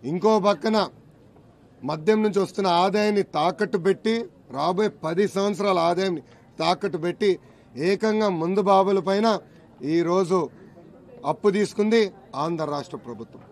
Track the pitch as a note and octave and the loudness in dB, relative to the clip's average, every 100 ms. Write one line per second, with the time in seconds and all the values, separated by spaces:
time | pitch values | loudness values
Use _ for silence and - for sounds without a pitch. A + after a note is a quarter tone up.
0 | A#2 F3 G3+ A3 G3 G3+ A3+ A3 F3+ - | -4 0 2 4 2 0 0 0 -2 -6
1 | - - - - - _ - - B2+ D#3 | -20 -20 -20 -20 -20 _ -20 -14 -8 -4
2 | D#3 G#3+ G#3+ G3 F#3 - G3 E3+ F#3+ G3+ | 2 2 2 0 -2 -2 0 2 2 2
3 | G#3 G#3 F#3+ D3+ D#3+ F#3 G#3 G3 F3 F#3+ | 0 0 -2 0 -2 0 -2 0 0 0
4 | A3 A3+ A#3 - - C3 D#3 F3+ G#3+ G#3+ | 0 -2 -4 -14 -14 -4 -2 0 -2 -4
5 | D#3 E3+ G3+ F#3+ G3 F#3 G3+ F3+ E3 F3 | -6 0 0 0 -2 -2 0 2 2 0
6 | F#3+ E3 - - - - D#3+ F#3 G3+ E3 | -2 -4 -8 -20 -20 -4 -2 0 -2 -4
7 | E3 E3+ G#3 F3+ - - - B2 E3 G3 | -6 0 0 0 -4 -20 -18 -4 -2 0
8 | A3 G#3+ G#3+ F3 E3 F#3+ G3 G3 F#3+ G3 | 0 0 0 0 -2 0 4 4 4 0
9 | F3 G3 A3+ G3 - - - - C3+ E3 | 0 0 2 0 -4 -20 -20 -12 -2 -2
10 | E3+ F3+ F#3 F#3 D3 - - - - - | 0 0 2 0 -2 -8 -20 -20 -20 -20
11 | - - - - G#3 G3+ G3+ - G#3 A3+ | -20 -10 -6 0 2 2 -2 0 2 4
12 | G#3 - - C3 D#3 E3+ D3+ D3 C3+ C3+ | 2 -2 -14 -6 -4 -2 -4 -6 -8 -14
13 | A#2 A2+ A2+ G2+ - | -14 -14 -16 -18 -20